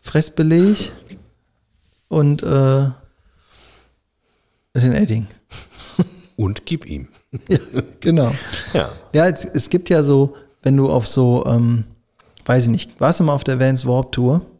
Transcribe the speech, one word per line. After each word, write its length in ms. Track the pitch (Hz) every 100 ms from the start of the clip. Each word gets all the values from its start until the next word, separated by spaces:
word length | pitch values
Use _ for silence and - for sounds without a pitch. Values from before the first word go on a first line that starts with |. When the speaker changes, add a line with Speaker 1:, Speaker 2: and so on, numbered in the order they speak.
Speaker 1:
Fressbeleg 920 | - 156 156 - 160 165 190 208 - - - - - _ _ _ _ _ _ _ _
und, 340 | 156 147 147
äh, 460 | - 139 135 135 139 127 - _ _ _ _ - - _ _ _ _ _ _ _ _ _ _ 127
den 160 | 120
Edding. 360 | 123 202 110 104 - _ - - -
<laughs> 540 | - - 180 - - -
Speaker 2:
Und 300 | 101 104 -
gib 180 | 165
ihm. 240 | - 73 65 _ _ 131 -
Speaker 1:
Ja, 100 | 180 - 127 - -
genau. 300 | - 165 123 139 - - -
Speaker 2:
Ja. 180 | 170 - - -
Speaker 1:
Ja, 140 | 151 175
es, 160 | 170
es 260 | - 147 -
gibt 180 | 180 180
ja 140 | 170
so, 320 | 143 139 139 - - _
wenn 140 | - 139
du 140 | 135
auf 160 | 127 117
so, 400 | - 127 120 -
ähm, 380 | 117 117 120 110 - _ _ _ _
weiß 200 | - 127
ich 60 | 120
nicht, 300 | 113 - -
warst 200 | 139 175
du 40 |
mal 80 | 160
auf 100 | 143
der 160 | - 127
Vans 260 | 131 131 123
Warped 260 | 123 135
Tour? 280 | - 123 160 - _